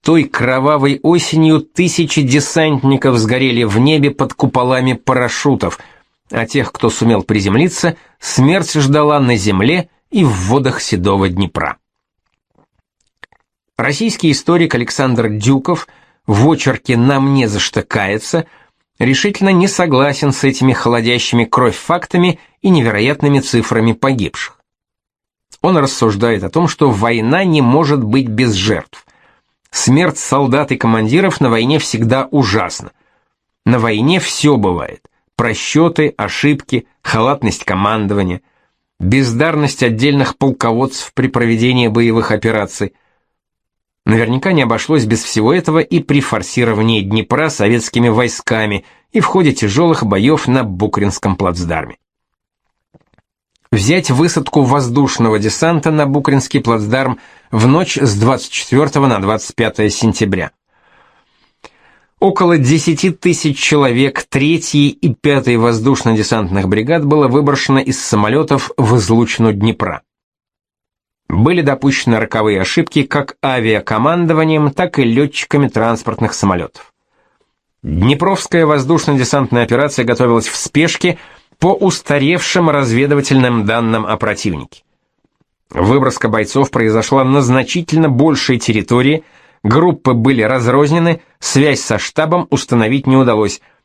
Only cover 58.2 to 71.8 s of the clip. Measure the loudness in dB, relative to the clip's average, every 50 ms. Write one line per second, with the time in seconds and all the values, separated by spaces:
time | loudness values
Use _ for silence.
58.2 | 2 0 0 0 -4 -10 -10 -10 -6 0 0 2 2 2 0 0 2 2 2 0
59.2 | 0 -2 -2 -2 -4 -10 -4 -4 -4 -2 0 0 -2 -2 0 0 0 -2 0 0
60.2 | -2 -2 -2 -4 -4 -8 _ _ _ _ _ _ _ _ _ _ _ _ _ _
61.2 | _ _ _ _ _ _ _ _ _ -20 _ _ _ _ _ _ _ _ _ _
62.2 | 0 0 2 2 2 2 4 4 4 2 2 2 2 0 -2 0 0 -2 -2 0
63.2 | 0 0 0 0 -2 -4 -4 -2 -2 0 2 2 2 2 2 2 0 0 -2 -6
64.2 | -10 _ -2 0 0 2 0 0 -2 -2 2 2 2 2 0 _ -2 -2 -2 _
65.2 | _ 0 0 2 0 0 0 2 2 2 0 2 2 0 0 0 0 0 0 0
66.2 | 0 -2 -2 -2 -2 -2 -2 -2 0 0 0 0 0 0 -2 0 2 2 2 2
67.2 | 2 2 2 2 2 2 0 0 0 2 2 2 2 0 -4 -4 -2 -2 0 0
68.2 | 2 2 0 0 0 0 -2 -2 -2 -6 -2 0 0 2 2 2 2 2 2 2
69.2 | 2 0 0 0 2 2 2 2 0 -2 0 -2 -4 -6 -6 -10 _ _ _ _
70.2 | _ _ _ _ _ _ _ _ _ _ _ _ _ _ _ _ _ _ _ _
71.2 | _ _ 0 2 2 2 2 2 2 0 -2 0